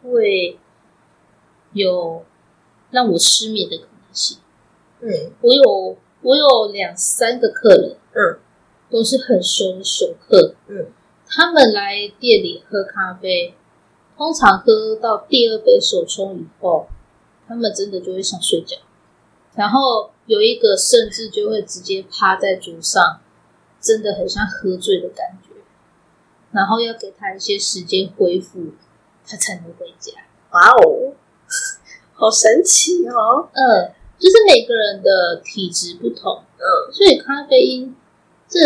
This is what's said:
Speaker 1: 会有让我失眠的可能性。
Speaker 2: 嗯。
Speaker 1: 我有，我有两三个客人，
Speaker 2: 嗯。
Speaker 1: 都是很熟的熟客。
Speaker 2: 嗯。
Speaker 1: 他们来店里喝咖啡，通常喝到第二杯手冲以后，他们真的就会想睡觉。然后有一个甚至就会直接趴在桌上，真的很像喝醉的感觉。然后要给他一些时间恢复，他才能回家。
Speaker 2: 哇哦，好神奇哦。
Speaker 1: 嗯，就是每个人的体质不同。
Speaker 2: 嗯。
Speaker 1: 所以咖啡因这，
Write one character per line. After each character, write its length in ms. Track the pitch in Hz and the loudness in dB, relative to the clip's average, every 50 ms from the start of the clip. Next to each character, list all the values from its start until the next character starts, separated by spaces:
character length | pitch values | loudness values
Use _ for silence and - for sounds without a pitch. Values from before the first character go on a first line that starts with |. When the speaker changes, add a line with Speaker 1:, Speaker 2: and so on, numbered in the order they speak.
| - | -8
Speaker 1:
会 560 | 247 247 190 214 202 196 185 180 175 - _ _ _ _ _ _ _ _ _ _ _ _ _ _ _ _ _ _ _ _ _ _ _ - | -4 -2 0 0 0 -2 -2 -4 -6 -10 _ _ _ _ _ _ _ _ _ _ _ _ _ _ _ _ _ _ _ _ _ _ _ -6
有 500 | 196 190 180 180 180 170 165 165 165 - _ _ _ _ _ _ _ _ _ _ _ _ _ | -4 -2 -2 -2 -4 -6 -8 -10 -14 -18 _ _ _ _ _ _ _ _ _ _ _ _ _
让 200 | 247 254 247 208 | -2 -2 0 0
我 60 | 165 | 0
失 340 | 165 - - - - 220 220 | 2 2 2 2 0 -2 -6
眠 160 | 214 202 - | -8 -8 -8
的 100 | - 165 | -8 -10
可 80 | - - | -14 -16
能 280 | _ _ _ _ _ - | _ _ _ _ _ -10
性。 240 | - - - - _ _ _ _ _ _ _ _ _ _ _ _ - | -8 -8 -8 -8 _ _ _ _ _ _ _ _ _ _ _ _ -16
Speaker 2:
嗯。 300 | 240 220 190 - 240 - - _ | -12 -8 -8 -8 -8 -10 -6 _
Speaker 1:
我 100 | 240 240 | 2 4
有， 460 | 277 277 269 214 196 190 185 - - - _ _ _ _ | 6 6 6 6 4 2 -4 -8 -12 -14 _ _ _ _
我 160 | - 247 277 | 0 0 2
有 340 | 302 294 277 254 220 214 208 | 4 4 4 4 4 2 -4
两 240 | 202 202 185 170 175 | -6 -8 -10 -8 -6
三 440 | - - - - - 226 226 247 - | -4 -2 -2 0 0 -2 -2 -2 -2
个 100 | 240 - | -2 -4
客 200 | - - - 214 | -2 2 4 6
人， 280 | 180 - - - - _ _ _ - | 6 6 4 0 -8 _ _ _ -4
Speaker 2:
嗯。 260 | - 202 170 160 - _ _ _ _ _ _ _ _ _ | -2 -2 -2 -2 -6 _ _ _ _ _ _ _ _ _
Speaker 1:
都 160 | - 240 226 226 | -6 -4 -2 -2
是 140 | - 269 | 0 -2
很 240 | 262 - - 220 175 | -2 0 0 -2 0
熟 320 | 175 - - - 202 185 185 | 0 -2 -2 -2 -2 -4 -6
的 100 | 190 190 | -8 -8
熟 320 | - - - 185 170 170 - | -6 -4 -4 -4 -4 -6 -8
客。 360 | _ - 214 185 160 - - _ _ | _ 4 4 4 4 4 0 _ _
Speaker 2:
嗯。 200 | - 202 185 160 - _ _ _ _ _ _ _ | -16 -14 -14 -14 -14 _ _ _ _ _ _ _
Speaker 1:
他 240 | - - 311 339 349 | -6 0 0 0 2
们 220 | 330 302 262 220 208 | 4 4 4 4 2
来 340 | 202 202 196 202 208 208 208 - - | -2 -6 -6 -8 -10 -10 -12 -12 -4
店 220 | 247 247 214 - | 0 2 2 2
里 220 | 180 170 170 - _ - | 0 -4 -12 -14 _ -8
喝 140 | - 196 190 | -8 -8 -8
咖 320 | - - 202 185 185 185 | -8 -8 -8 -8 -8 -10
啡， 400 | - 185 185 180 175 175 175 - _ _ _ _ _ _ _ _ _ _ _ _ | -10 -6 -4 -4 -4 -4 -8 -12 _ _ _ _ _ _ _ _ _ _ _ _
通 160 | - 294 330 | -8 -6 -6
常 280 | 311 - 233 202 190 190 | -2 2 4 4 4 4
喝 360 | - 240 214 214 220 220 220 | 2 2 2 2 0 -4 -6
到 300 | 220 - 226 214 208 - | -4 -4 -4 -4 -4 -4
第 220 | - 277 247 233 226 | -2 0 2 2 0
二 80 | 220 | -2
杯 220 | 220 - 254 - - | 0 2 2 2 2
手 240 | - - 202 180 165 | 2 0 -4 -4 -4
冲 320 | - - 202 190 196 185 | -6 -8 -8 -8 -10 -10
以 80 | 175 165 160 _ - | -14 -16 -18 _ -8
后， 260 | 190 180 165 151 - - - - _ _ _ _ _ _ _ _ _ | -4 -2 -2 -2 -4 -6 -18 -20 _ _ _ _ _ _ _ _ _
他 80 | - 226 | -14 -10
们 180 | 233 233 - - | -6 -6 -6 -6
真 160 | - 196 208 | -6 -10 -8
的 100 | 190 180 | -10 -10
就 140 | 180 185 185 | -10 -10 -10
会 80 | 190 | -8
想 180 | 190 - 196 170 | -8 -10 -8 -6
睡 220 | - - - 165 | -4 -4 -4 -4
觉。 160 | - - - - _ _ _ _ _ _ _ _ _ _ _ _ _ _ - | -6 -8 -18 -18 _ _ _ _ _ _ _ _ _ _ _ _ _ _ -8
然 140 | - 208 208 | -4 -2 0
后 420 | 233 277 269 254 233 214 - - _ _ _ | 0 0 0 0 -2 -2 -6 -8 _ _ _
有 120 | - 220 208 | -2 0 2
一 160 | 214 233 247 | 2 0 0
个 220 | - 233 208 196 | 0 0 0 0
甚 320 | 190 - - 247 233 214 208 | 0 0 2 2 2 2 0
至 200 | - - 220 208 | -6 -12 -12 -10
就 200 | - 208 208 214 | -8 -6 -6 -4
会 140 | 220 202 196 | -4 -6 -8
直 160 | - - 180 | -10 -12 -12
接 240 | 180 - 190 190 190 - | -8 -8 -8 -8 -10 -12
趴 260 | - - 208 196 190 | -8 -4 -2 -2 -2
在 200 | 185 202 196 185 | -2 -2 -4 -4
桌 240 | 185 - 175 165 165 | -6 -8 -16 -16 -10
上， 400 | - - - 190 175 165 - - _ _ _ _ _ _ _ _ _ _ _ _ | -8 -2 0 0 0 0 -2 -6 _ _ _ _ _ _ _ _ _ _ _ _
真 220 | - 226 220 220 214 | -2 -2 -2 -2 -2
的 100 | 208 196 | -6 -6
很 160 | - 180 185 | -6 -6 -8
像 160 | - 208 214 | -6 -6 -6
喝 320 | - - - - 185 180 | -8 -8 -8 -6 -6 -6
醉 240 | 180 - 202 190 170 | -4 -2 -2 -2 -2
的 80 | - - | -4 -10
感 280 | - - - - - - _ | -12 -12 -12 -12 -14 -18 _
觉。 60 | _ - - _ _ _ _ _ _ _ _ _ _ _ _ _ _ _ _ _ _ | _ -20 -20 _ _ _ _ _ _ _ _ _ _ _ _ _ _ _ _ _ _
然 140 | 208 196 196 | -4 -2 -2
后 140 | 190 220 233 | -2 -2 -2
要 140 | 233 226 226 | -4 -6 -8
给 180 | - 208 190 | -12 -14 -16
他 220 | - - 202 190 190 | -14 -12 -12 -12 -12
一 60 | 196 | -10
些 180 | - 208 202 | -6 -6 -6
时 240 | 202 - - - 185 | -4 -4 -6 -8 -8
间 260 | 170 165 190 185 196 190 - | -8 -4 -4 -4 -4 -4 -2
恢 240 | - 190 180 175 185 | -2 0 0 0 -2
复， 280 | - - - 185 165 156 - _ _ _ _ _ _ _ _ _ _ | -6 -6 -10 -10 -14 -14 -16 _ _ _ _ _ _ _ _ _ _
他 100 | - - | -10 -6
才 200 | - - - 185 | -4 -4 -4 -6
能 80 | 170 170 170 170 | -10 -16 -20 -18
回 200 | - 180 - _ _ | -18 -18 -18 _ _
家。 140 | - - - - - _ _ _ _ _ | -20 -20 -20 -20 -20 _ _ _ _ _
Speaker 2:
哇 180 | - 175 180 226 | 4 6 6 8
哦， 460 | 254 233 170 160 143 - 254 277 285 _ _ _ _ _ _ - - - - - - - _ - - - _ _ _ | 8 8 6 6 4 0 -4 -6 -8 _ _ _ _ _ _ -6 -6 -4 -4 -6 -10 -12 _ -20 -20 -20 _ _ _
好 160 | - - 220 | 0 0 2
神 340 | 220 - - 220 233 330 349 | 4 4 4 4 4 4 4
奇 420 | - - - - 330 359 349 339 | 4 2 2 2 2 0 -2 -2
哦。 420 | 240 247 233 214 226 254 302 339 - | -2 -2 -2 2 2 2 0 0 -4
Speaker 1:
嗯， 400 | - 269 262 247 214 185 175 - - _ - - _ - | -2 0 2 4 4 2 0 -4 -10 _ -20 -20 _ 4
就 100 | 349 381 | 6 8
是 60 | 392 453 427 | 8 8 8
每 160 | 392 277 226 226 | 8 6 6 4
个 100 | - 233 | 0 -2
人 260 | 220 214 202 196 190 | -2 -2 -4 -4 0
的 400 | 185 196 190 185 175 170 170 170 - | 2 2 2 2 2 0 -4 -8 -12
体 260 | - - 202 185 170 | -14 -10 -8 -8 -6
质 260 | 175 - 180 175 170 | -6 -6 -8 -8 -10
不 140 | - - 117 | -8 -8 -8
同。 320 | - - - - - - - _ _ | -8 -8 -8 -8 -8 -10 -12 _ _
Speaker 2:
嗯。 360 | - - - - - - - - | -6 -2 -2 0 -2 -2 -4 0
Speaker 1:
所 120 | 392 403 | 2 4
以 120 | 359 254 | 4 4
咖 260 | - - 269 277 294 277 | 2 0 -8 -8 -8 -2
啡 200 | - 262 254 254 | 2 4 4 4
因 320 | 262 254 254 262 262 - _ _ _ _ _ _ _ _ _ _ | 4 0 -4 -10 -12 -16 _ _ _ _ _ _ _ _ _ _
这， 120 | - - 349 311 | -4 2 6 6